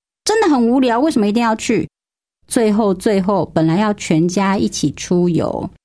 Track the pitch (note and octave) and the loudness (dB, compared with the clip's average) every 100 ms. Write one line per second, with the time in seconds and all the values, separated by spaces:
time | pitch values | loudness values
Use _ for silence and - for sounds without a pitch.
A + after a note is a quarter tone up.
0 | _ _ - A4 G#4 C4+ A#3 B3+ B3+ A3+ | _ _ -4 0 2 2 2 2 2 2
1 | D#4 C4 G#3 G#3+ A#3 A3 - G#3+ - _ | 0 0 0 0 0 -2 -2 -2 -4 _
2 | _ _ _ _ _ - A3 G#3 G#3 F#3+ | _ _ _ _ _ 0 2 2 0 0
3 | A#3 G3 F#3 G3+ D3+ - D#3+ E3 G#3+ G#3 | 0 0 0 0 0 0 2 2 0 -2
4 | - D#3+ F3 F3+ G3 G3 A3 - D3 - | 0 0 2 0 0 0 -2 -2 -4 -6
5 | - F3+ F3 D#3+ A2 - - - | -2 0 0 0 -2 -6 -10 -14